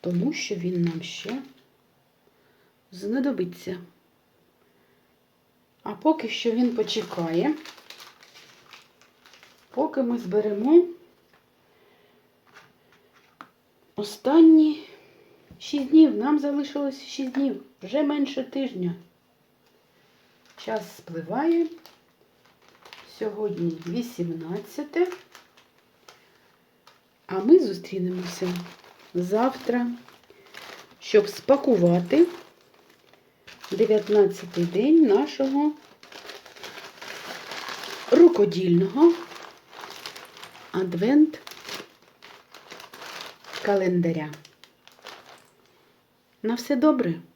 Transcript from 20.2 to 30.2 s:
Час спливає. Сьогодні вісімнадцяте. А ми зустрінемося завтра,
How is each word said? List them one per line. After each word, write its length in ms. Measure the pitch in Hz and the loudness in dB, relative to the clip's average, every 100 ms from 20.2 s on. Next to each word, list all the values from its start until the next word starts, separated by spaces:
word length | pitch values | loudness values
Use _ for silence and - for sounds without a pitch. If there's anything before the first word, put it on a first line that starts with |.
| _ _ _ - | _ _ _ -16
Час 320 | - 220 180 - | -8 -8 -8 -20
спливає. 680 | - 165 160 220 320 339 320 - - _ _ _ _ _ _ _ _ _ - - - - | -14 -12 -6 -2 0 0 0 -6 -20 _ _ _ _ _ _ _ _ _ -20 -20 -20 -8
Сьогодні 600 | 220 202 214 175 170 160 170 | -8 -4 -6 -4 -4 -4 -8
вісімнадцяте. 1200 | 220 240 - 170 165 160 196 - - 294 330 359 - - - _ _ _ _ _ _ - - _ _ _ _ _ _ _ _ _ _ - | -8 -8 -8 -8 -8 -8 -10 -10 -12 -8 -2 -2 -4 -20 -20 _ _ _ _ _ _ -20 -20 _ _ _ _ _ _ _ _ _ _ -8
А 120 | 190 | -4
ми 200 | 202 359 | 6 8
зустрінемося 880 | 254 175 - 190 180 180 175 - 180 175 175 - - - - | 8 -4 -8 -6 -4 -4 -8 -6 -6 -6 -10 -18 -20 -20 -10
завтра, 720 | 175 180 208 254 262 - 240 240 240 - - | -6 -2 0 0 -2 -4 -2 -2 -8 -14 -20